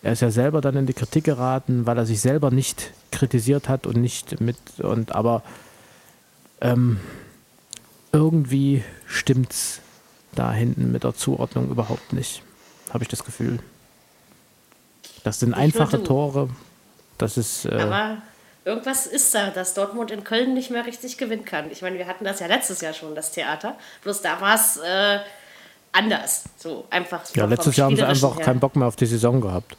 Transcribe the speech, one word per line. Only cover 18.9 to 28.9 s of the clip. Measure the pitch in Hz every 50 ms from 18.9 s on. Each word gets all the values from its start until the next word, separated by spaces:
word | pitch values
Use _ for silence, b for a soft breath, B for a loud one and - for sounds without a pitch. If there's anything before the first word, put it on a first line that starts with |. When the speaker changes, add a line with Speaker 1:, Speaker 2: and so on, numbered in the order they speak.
| 269 269 - -
Speaker 2:
ist | - 285 - - -
da, | 214 202 196
dass | 190 185 185 180 -
Dortmund | 196 196 202 208 240 233 196
in | 208 202 196
Köln | - 220 226 254 254 262
nicht | 254 254 -
mehr | 247 233 233
richtig | 233 233 - - 247 - -
gewinnen | 269 220 226 220 214
kann. | - - 151 151 160
Ich | 143 -
meine, | 185 185 185 180
wir | 180 175
hatten | 185 - 220
das | 196 196 196
ja | 180 170
letztes | 202 262 - - 190 -
Jahr | 165 156 156
schon, | - - 156 151
das | 156 156 -
Theater. | - - 160 120 151 143 - 220 - B B B B B -
Bloß | 202 202 196
da | - 170 156 170
war's, | 190 196 220 220 220 - - 151
äh, | 156 170 185 190 202 202 202 202 202 B B B B B B B B B B B B _
anders. | - 185 214 220 196 151 - - - - - - _ _
So | - 165 156 - - -
einfach | - 180 180 - 180 170 - - -
Speaker 1:
Ja, | - 107
Speaker 2:
vom | 104
Speaker 1:
letztes | 117 120 165 156 127
Jahr | - 139 135
haben | 139
sie | 127
Speaker 2:
Spielerischen | - 131 139 135 135
Speaker 1:
einfach | 135 117 -
Speaker 2:
her. | 160
Speaker 1:
keinen | 139 127 127
Bock | 127 135 -
mehr | 147 127
auf | 120